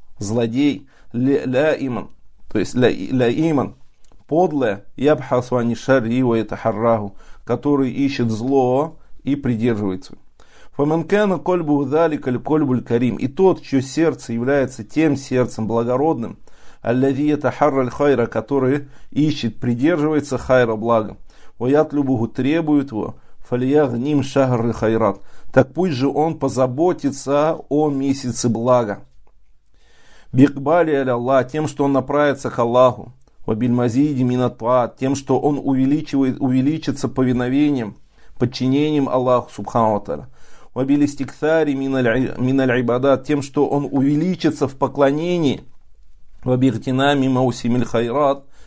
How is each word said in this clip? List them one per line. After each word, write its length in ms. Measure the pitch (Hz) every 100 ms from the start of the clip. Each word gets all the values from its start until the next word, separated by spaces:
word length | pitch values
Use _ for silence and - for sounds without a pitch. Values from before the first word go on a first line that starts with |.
| - -
злодей, 680 | 101 117 117 123 143 - - - -
«Ля-, 320 | 117 131 139
ля 300 | 131 127 156
иман», 340 | - 135 110 - - - - -
то 80 | 110
есть 160 | -
«Ля-, 160 | 127 117
ля 400 | - - 127 120
иман», 460 | 127 160 143 101 - - - - - -
подлое, 600 | 156 185 147 117 98 - -
«Ябхасу 600 | 139 151 135 127 - 127
ани 200 | 120 113
шарри 480 | - 131 113 123
ва 100 | 127
ятахарраху», 800 | 113 107 101 113 104 117 113 101 - - -
который 480 | - 123 143 143 131
ищет 380 | 131 139 131 120
зло 680 | 107 127 139 127 131 165 165 - -
и 140 | - 143
придерживается. 800 | 123 110 120 104 101 95 - - - - - - -
«Фаман 320 | - 147 170
кана 340 | - 202 208 175
кольбу 460 | 180 180 151 143
залика 460 | 131 156 165 143 131
ль 80 | 123
кольбу 340 | - 156 139
ль 80 | 123
карим», 340 | - 117 123 -
и 120 | 131
тот, 340 | - 190 -
чье 200 | - 135
сердце 500 | 131 156 160 127 -
является 500 | 117 123 143 127 -
тем 340 | 107 151 156 135
сердцем 520 | - 127 120 - 107
благородным, 680 | 117 117 127 160 151 104 - - - - -
«Аллази 420 | 104 127 135 135
ятахарра 640 | 147 143 123 - 123 135
ль 60 | 123
хайра», 360 | - 143 127 113
который 640 | 113 - 139 131 147 139 - -
ищет, 480 | - 151 143 117 -
придерживается 800 | 123 117 147 170 151 151 147 127
хайра, 380 | - 127 117 110
блага, 400 | 117 117 104 - - - - -
«Ва 80 | 123
ятлюбуху», 640 | 143 151 147 131 120 113
требует 640 | - 131 160 156 147 135
его, 240 | 107 - - - - -
«Фалиягним 760 | 123 131 147 139 117 143 147
шахр 440 | 135 139 131 120 113
ль 60 |
хайрат», 480 | 110 110 113 104 98 - - -
так 220 | 139 131
пусть 200 | 160 185
же 120 | 123 139
он 320 | 143 160 160
позаботится 1200 | 139 139 127 131 180 - 139 - 135 143 156 - -
о 220 | 147 151
месяце 580 | 135 139 131 123 - 120
блага. 520 | 113 120 123 107 98 - - - - - - _ - - - - - -
«Бикбали 640 | 127 139 135 139 175 156
аль 160 | 139 131
Аллах», 400 | 120 123 135 123
тем, 160 | 151 151
что 180 | -
он 100 | 139
направится 560 | 135 127 143 147 139 123
к 80 | -
Аллаху, 520 | 120 123 127 110 - - - -
«Ва 120 | - 110
бильмазиди 640 | 123 123 120 123 151 131
мин 200 | 123 123
ат-таат», 560 | 123 120 113 127 117 -
тем, 180 | 131 139
что 240 | - -
он 180 | 147 139
увеличивает, 760 | 139 131 131 151 151 139 131 -
увеличится 680 | 131 127 135 156 147 135 120
повиновением, 880 | 131 127 123 123 139 147 135 107 - - - - -
подчинением 680 | 123 - 131 139 151 147 135
Аллаху 420 | 131 127 123 120
субхану 440 | - 101 120 110
ва 60 | 101
тааля, 280 | - 73 - - - - -
«Ва 100 | 120
билистиксари 880 | 135 147 143 - 127 - 151 160 151
мин 240 | 135 135 131
аль 840 | 120 123 127 - 127 135 131 123
ибадат», 440 | 120 123 139 135
тем, 180 | 135 143
что 240 | 131 147 135
он 220 | 143 139
увеличится 800 | 135 139 151 180 170 156 - 135
в 80 | -
поклонении, 880 | 135 139 139 147 175 175 143 101 - - - - - - - -
«Ва 120 | 127 127
биртинами 680 | 131 110 135 131 139 143 131
маусимиль 580 | 127 131 - 120 123 117
хайрат, 580 | 113 117 135 143 135 - -